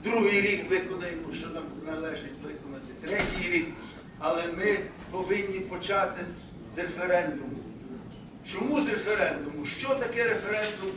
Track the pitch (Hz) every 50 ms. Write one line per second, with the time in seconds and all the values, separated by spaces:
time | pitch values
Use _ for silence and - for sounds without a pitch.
0 | - 214 233 226 208 196 202 202 196 208 202 180 - 180 190 180 185 185 190 180
1 | 175 175 170 160 160 160 165 165 160 160 160 160 151 147 - 156 160 156 160 160
2 | 160 160 165 - - - - - - 147 151 - - 143 - 269 - - - -
3 | - 294 381 - - - - - - - 349 339 320 311 - - - - - -
4 | - - - - 147 160 170 170 170 170 170 185 190 208 196 - - - - -
5 | - - 180 185 185 - 202 208 202 196 190 185 185 - 185 170 - - 196 196
6 | 196 185 - 185 180 175 175 - - - - - - - - 165 175 175 165 170
7 | 180 180 180 175 - 151 - - - 120 - - - - - - - - - -
8 | - - - - - - - - - - 190 196 226 277 294 277 - - 214 -
9 | - 202 214 196 - - - - - - - - 285 - - - 262 269 269 -
10 | 240 226 240 233 240 240 220 - - 208 214 214 214 214 208 196 190 190 190